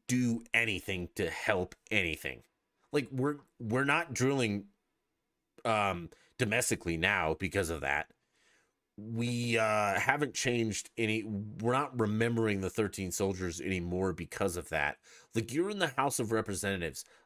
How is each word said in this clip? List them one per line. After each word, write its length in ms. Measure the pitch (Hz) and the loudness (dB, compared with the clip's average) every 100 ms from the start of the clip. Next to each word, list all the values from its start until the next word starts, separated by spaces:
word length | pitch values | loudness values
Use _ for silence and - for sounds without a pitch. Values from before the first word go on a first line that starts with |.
| - | 0
do 340 | 127 120 113 - | 2 2 0 0
anything 560 | 117 113 92 - 92 87 | 0 0 -2 -4 -4 -4
to 160 | - 85 | -2 -2
help 460 | - - 98 90 - - | -2 0 2 0 -6 -2
anything. 520 | 107 87 76 71 60 - _ _ _ - | 0 0 -2 -8 -10 -16 _ _ _ -4
Like, 140 | 147 135 | -4 -2
we're, 240 | 135 143 147 - - | -2 -2 -4 -12 -10
we're 240 | 113 127 | -2 0
not 280 | 139 156 165 | 2 2 0
drilling, 520 | 113 131 139 113 101 - _ _ _ _ _ _ _ _ - | 0 2 4 2 0 -4 _ _ _ _ _ _ _ _ -6
um, 460 | 117 107 101 87 80 - _ - | 0 2 2 0 -6 -16 _ -2
domestically 580 | 110 117 - 110 87 82 | 0 2 2 0 -2 0
now 400 | 90 101 80 80 | 2 2 2 0
because 320 | 92 98 82 | -2 0 0
of 120 | 80 | -2
that. 240 | 69 71 - _ _ _ _ _ _ _ _ - | -2 -2 -4 _ _ _ _ _ _ _ _ -14
We, 600 | 107 113 120 120 120 113 | -8 -4 -2 -2 0 2
uh, 440 | 110 107 104 95 | 2 2 2 2
haven't 340 | - 143 143 | 2 2 0
changed 560 | - 131 120 113 98 - - | -2 0 2 0 -2 -6 -2
any, 260 | 110 110 | 0 0
we're 500 | 107 101 107 104 113 | -2 -4 -6 -2 0
not 260 | 131 143 123 | 2 0 0
remembering 640 | 107 107 117 117 110 98 | 0 2 2 2 2 2
the 100 | 92 | 0
thirteen 420 | - 104 - 92 | 0 0 0 -4
soldiers 480 | - 98 92 90 82 | 0 0 0 -4 -4
anymore 520 | 95 92 87 92 95 | -2 -2 0 0 0
because 440 | 82 80 - 98 85 | -2 -6 -2 -2 -2
of 120 | - | -4
that. 260 | 78 71 - - - - | 0 0 -2 -14 -20 -6
Like, 180 | 113 110 | -4 -2
you're 180 | 139 196 | 0 -2
in 80 | 208 | 0
the 140 | 160 - | -2 2
House 220 | 135 - | 0 0
of 140 | 113 | 0
Representatives. 720 | 113 107 92 101 98 82 - - - | 0 0 -2 -2 -2 -4 -6 -14 -20